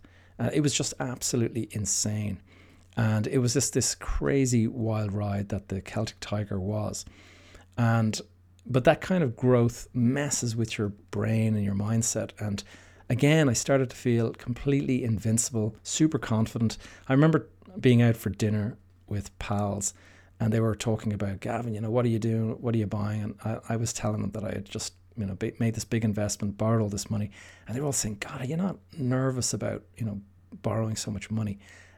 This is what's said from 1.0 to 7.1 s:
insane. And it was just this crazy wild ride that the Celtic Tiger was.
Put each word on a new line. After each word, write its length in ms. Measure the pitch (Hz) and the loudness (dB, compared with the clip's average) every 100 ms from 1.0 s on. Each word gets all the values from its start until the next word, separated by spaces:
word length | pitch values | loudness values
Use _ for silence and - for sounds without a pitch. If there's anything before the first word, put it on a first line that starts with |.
| 131 123 - 127 113 - - | -6 -4 -2 0 0 -2 -6
insane. 720 | 107 98 - 107 107 104 95 - - - - - - | -4 -4 -2 -2 -2 -4 -6 -12 -20 -20 -20 -10 0
And 320 | 113 110 120 | 2 2 2
it 120 | 135 | 0
was 140 | 120 | 2
just 200 | 139 - | 2 0
this 220 | 131 - - | 0 -2 -4
crazy 720 | - - 139 139 131 120 110 | -4 -2 2 2 4 4 2
wild 440 | 131 113 107 104 | 0 -2 -2 -2
ride 380 | 101 104 101 101 | -2 -2 -2 -2
that 180 | 98 - | -6 -4
the 140 | 95 | -8
Celtic 380 | - 104 113 - | -6 -6 -6 -6
Tiger 400 | - 104 101 101 | -6 -4 -2 -4
was. 460 | 92 107 101 - - | -2 -2 -4 -6 -12